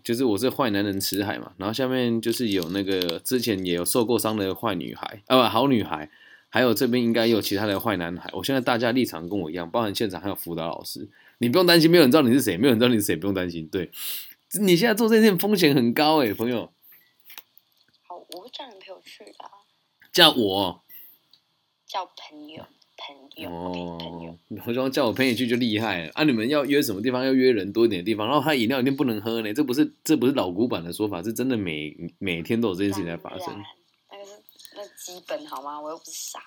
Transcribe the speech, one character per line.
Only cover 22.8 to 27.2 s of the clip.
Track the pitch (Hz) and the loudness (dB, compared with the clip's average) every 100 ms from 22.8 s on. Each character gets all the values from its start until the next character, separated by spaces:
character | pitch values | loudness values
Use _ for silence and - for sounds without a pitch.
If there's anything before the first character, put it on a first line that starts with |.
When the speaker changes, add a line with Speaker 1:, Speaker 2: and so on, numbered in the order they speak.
| _ - | _ -20
Speaker 2:
朋 | - 139 135 - | -20 -20 -20 -16
友， | 95 | -12
Speaker 1:
哦， | 85 90 87 87 85 | -8 -8 -6 -8 -10
Speaker 2:
OK， | 85 | -12
朋 | 85 | -12
友。 | 85 85 _ 104 160 | -14 -16 _ -12 -4
Speaker 1:
我 | |
希 | 131 | -2
望 | 131 | -2
叫 | 131 123 | 0 0
我 | |
陪 | 95 131 | 2 0
你 | |
去 | 110 123 | 0 0
就 | 120 | 0
厉 | 123 104 | 0 0
害 | 113 90 80 | -2 -4 -6
了 | |
啊！ | - | 0
你 | 151 | 0
们 | 113 113 | 2 0
要 | 147 | 0
约 | 139 143 | 2 0
什 | 143 | 0
么 | 95 | -2
地 | 120 | -2
方？ | 127 | -2